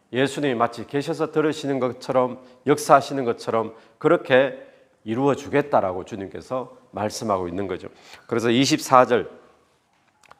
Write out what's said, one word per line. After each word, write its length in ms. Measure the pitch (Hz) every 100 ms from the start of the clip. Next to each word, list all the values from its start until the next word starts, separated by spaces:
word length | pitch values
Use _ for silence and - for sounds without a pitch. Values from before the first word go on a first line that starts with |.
| _
예수님이 420 | 120 135 151 143
마치 320 | 117 117 - 107
계셔서 460 | 143 147 151 156
들으시는 480 | 156 151 147 139 135
것처럼, 600 | 131 120 - 131 123 117 - - 143
역사하시는 580 | 147 - 143 - 139
것처럼 500 | 117 - - 113 110 - - -
그렇게 600 | 151 175 - 131 135 - - _ _ _
이루어 300 | 107 117 139
주겠다라고 720 | 131 - 143 143 127 95 92
주님께서 720 | - 104 95 - - 127 117 - _
말씀하고 580 | 98 104 - 113 95 90
있는 180 | 90 95
거죠. 220 | 87 95 - - - -
그래서 240 | 117 117
이십사 560 | 117 139 151 - 127 123
절, 220 | 117 85 - _ _ _ _ _ _ _ _ _